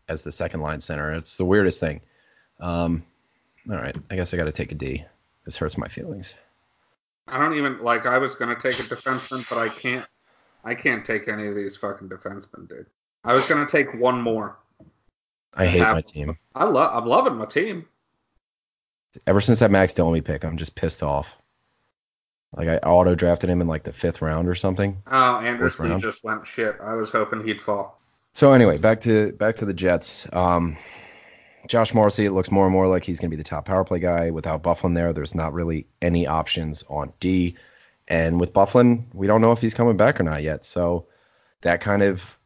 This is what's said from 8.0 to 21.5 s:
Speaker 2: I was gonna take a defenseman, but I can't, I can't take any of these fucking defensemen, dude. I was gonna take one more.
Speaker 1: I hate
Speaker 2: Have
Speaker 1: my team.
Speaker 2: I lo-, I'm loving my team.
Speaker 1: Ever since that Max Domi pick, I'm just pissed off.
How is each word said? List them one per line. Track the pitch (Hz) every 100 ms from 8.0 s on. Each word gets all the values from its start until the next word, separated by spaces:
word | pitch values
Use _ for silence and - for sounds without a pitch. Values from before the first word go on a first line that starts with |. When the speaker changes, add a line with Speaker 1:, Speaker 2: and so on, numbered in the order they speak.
| 123
Speaker 2:
I | 127
was | 135 -
gonna | 120
take | 117 131 123
a |
defenseman, | 120 120 - 127 - 131 120
but | 120
I | 113
can't, | - 127 123 - _ _ _ _ _
I | 113
can't | 120 147 120
take | 110 110 110
any | 107 107
of | 101
these | 98 -
fucking | 101 - 95
defensemen, | 95 - 98 - - -
dude. | - - _ _ _
I | 110
was | 131 131
gonna | 151 147
take | 156 139
one | 117 123 123
more. | 117 110 101 - _ _ - _ _ _ _ _ _
Speaker 1:
I | - 92
hate | 87
Speaker 2:
Have | 92 82
Speaker 1:
my |
team. | - 78 73 78 _
Speaker 2:
I | -
lo-, | 196 143 156
I'm | 117 117
loving | 151 262 117
my | 110
team. | 147 208 185 160 _ _ _ _ _ _ _ _ _ _ _ _ - -
Speaker 1:
Ever | 95
since | 110 113
that | 113
Max | 98 92
Domi | - 85 82
pick, | 76 78
I'm | 80 80
just | 78 -
pissed | 82 -
off. | 73 71 73 - _